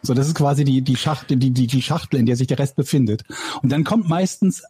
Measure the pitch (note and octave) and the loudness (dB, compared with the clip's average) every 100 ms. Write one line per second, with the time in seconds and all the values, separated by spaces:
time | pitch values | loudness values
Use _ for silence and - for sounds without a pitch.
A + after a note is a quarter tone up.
0 | - B2+ C#3+ D#3+ C#3+ C#3+ C#3+ C3 B2+ B2+ | -2 0 0 2 2 2 2 2 0 0
1 | - D3 - C3 C3 B2+ A#2+ C3 - E3+ | -2 -4 -2 0 2 2 0 0 -2 -4
2 | - C#3 A#2 B2 B2+ C3+ C#3+ - C#3 D3 | -2 0 2 0 0 0 -2 -2 0 0
3 | A#2 G#2+ - - - - B2+ C#3+ D3+ A3+ | 2 0 -6 -12 -10 -4 0 0 0 0
4 | F3 E3 F#3+ - F#3+ - - | 0 0 -2 0 -2 -2 -10